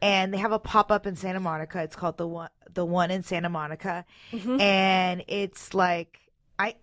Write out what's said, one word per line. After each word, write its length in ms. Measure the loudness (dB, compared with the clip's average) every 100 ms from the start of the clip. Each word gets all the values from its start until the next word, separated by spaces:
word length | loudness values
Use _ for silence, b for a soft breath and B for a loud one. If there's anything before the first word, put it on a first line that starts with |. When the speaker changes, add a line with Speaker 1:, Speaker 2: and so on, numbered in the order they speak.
Speaker 1:
And 320 | 2 2 2
they 40 | 0
have 140 | 0
a 60 | -2
pop-up 460 | 2 2 4 2 0
in 100 | -6
Santa 240 | -6 -4
Monica. 400 | -4 -4 -6 -6
It's 120 | -6 -4
called 220 | -4 -4
the 100 | -6
One, 220 | -6 -12 _ -10
the 120 | -4 0
One 260 | 2 2
in 120 | 0
Santa 260 | -2 -2 -2
Monica. 560 | -4 -6 -6 -6 -6 -8 B B
Speaker 2:
Mm-hmm. 300 | -8 -2 2
Speaker 1:
And 640 | 4 6 4 4 2 -2 -4
it's 460 | -4 -4 -6 -4
like, 460 | 2 2 2 -4 _ _ _ _ -4
I, 180 | -4 0